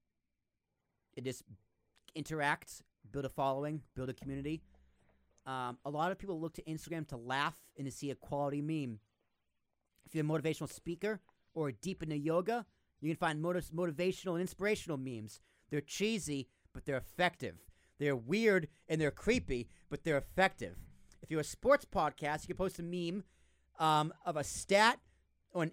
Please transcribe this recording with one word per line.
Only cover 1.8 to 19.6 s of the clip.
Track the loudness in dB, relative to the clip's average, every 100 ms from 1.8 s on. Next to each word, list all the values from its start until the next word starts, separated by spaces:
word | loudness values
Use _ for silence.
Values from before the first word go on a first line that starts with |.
| _ _ -14 -10
interact, | -6 -2 0 0 -4 -20 -20 _ -10
build | -6 -6
a |
following, | 0 0 0 -2 -6 -8
build | -8 -6
a |
community. | -6 -8 -6 -4 -6 -8 -20 -20 _ _ _ _ _ -8
Um, | -4 -4 -6 -6
a |
lot | 0 0
of | -2
people | -6 -4
look | -4 -8
to |
Instagram | -8 -8 -6 -8 -6
to | -10
laugh | -2 0 0 -2 -16 -8
and | -8
to |
see | -6 -6
a | -6
quality | -6 -2 0 -2
meme. | -2 -2 -4 -8 -14 _ _ _ _ _ _ _ _ _ -6
If | -2
you're | 2
a |
motivational | 2 0 -2 -4
speaker | -8 -8 -4 -2 -2 -6 _ _
or | -4 -4
deep | -2 -6 -6
into | -4 -2
yoga, | 2 2 2 -2 -4 _ _ _
you | -4
can | 0
find | 0 0
motiv-, | 0 0 -2
motivational | -2 -2 2 0 0 -2
and | -2
inspirational | -2 -2 0 0 -2 -4
memes. | -4 -8 -10 -14 _ _ _
They're | -4
cheesy, | -4 0 0 0 -2 -4 -6 _ _
but | -10 -4
they're | -4
effective. | -4 2 2 2 -8 -8 -18 -20 _ _
They're | 0 0
weird | 2 4 6 6 2 -8 -2
and | 2
they're | 2
creepy, | 0 2 2 2 -4